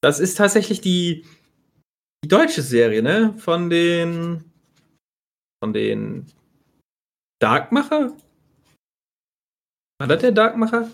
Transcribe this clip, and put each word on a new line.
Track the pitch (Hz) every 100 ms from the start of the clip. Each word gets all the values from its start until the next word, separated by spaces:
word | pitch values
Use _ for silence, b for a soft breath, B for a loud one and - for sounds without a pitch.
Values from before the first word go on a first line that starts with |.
das | 139 147
ist | 185 -
tatsächlich | 208 214 196 202
die, | 190 180 175 156 B B B _ _ _ _ _ _ _
die | 151
deutsche | 185 330 320
Serie, | 135 120 117 107
ne? | 120 196 226 214
Von | - 170 175
den, | 170 170 170 170 170 170 170 160 _ _ _ _ _ _ _ _ _ _ _
von | 110
den | 107 107 107 107 104 135 _ _ _ _ _ _ _ _ _ _ _
Darkmacher? | 107 123 - 254 285 302 262 - _ _ _ _ _ _ _ _ _ _ _ _ _ _ _ _ _ _
War | 139
das | 160
der | 254
Darkmacher? | 214 220 226 226 233 226